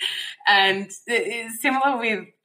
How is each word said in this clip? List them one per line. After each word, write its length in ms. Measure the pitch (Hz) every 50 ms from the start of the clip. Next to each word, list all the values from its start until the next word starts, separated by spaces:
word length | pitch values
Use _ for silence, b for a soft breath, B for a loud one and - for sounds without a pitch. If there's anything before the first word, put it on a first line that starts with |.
| B B B B B B B B -
And 420 | - 208 196 196 196 190 196 196 - - - -
it 200 | 226 240 220 -
is 340 | 202 233 233 226 226 220 -
similar 380 | - 277 262 262 269 285 262 233
with, 280 | 233 226 214 190 - - _ _